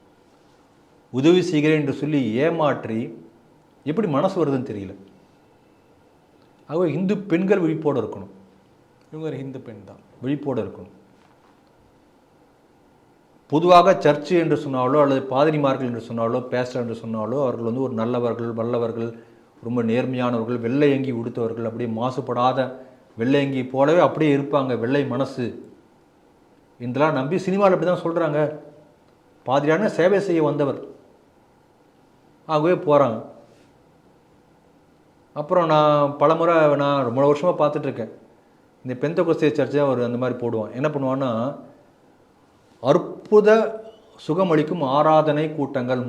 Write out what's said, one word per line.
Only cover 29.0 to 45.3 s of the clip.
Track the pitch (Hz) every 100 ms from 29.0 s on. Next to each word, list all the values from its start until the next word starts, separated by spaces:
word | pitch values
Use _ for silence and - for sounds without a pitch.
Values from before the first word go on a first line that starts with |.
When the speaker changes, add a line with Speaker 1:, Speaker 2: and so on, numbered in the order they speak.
| _ _ _ _ -
Speaker 1:
பாதிரியான | 139 147 160 208 -
சேவை | 175 196 -
செய்ய | 165 147
வந்தவர், | 143 139 - - - _ _ _ _ _ _ _ _ _ _ _ _ _ _ -
ஆகவே | 156 160 180 151
போறாங்க. | 147 131 110 - - - _ _ _ _ _ _ _ _ _ _ _ _ _ _ _ _ _ _ 143
அப்புறம் | 147 180 165 151
நான் | 151 147 143 139
பலமுறை, | 151 165 165 165 151 143 143
நான் | 143 123
ரொம்ப | 120 143
வருஷமா | 147 180 170
பார்த்துட்டு | 147 151 139
இருக்கேன், | 120 113 - - _ _ _ _ _ 127
இந்த | 123
பெந்தகோஸ்தே | 143 170 165 156 151 147
சர்ச்சை | 127 143 143
அவர் | 123 120
அந்த | 120
மாதிரி | 127 120
போடுவான். | 120 113 107 117
என்ன | 151
பண்ணுவான்னா, | 147 131 131 135 113 123 147 - - _ _ _ _ _ _ _ _ _ _ 120
அற்புத | 165 - - - 214 202 220 214 - - - _ - -
சுகமளிக்கும் | 160 185 156 - 180 135 139
ஆராதனை | 156 156 151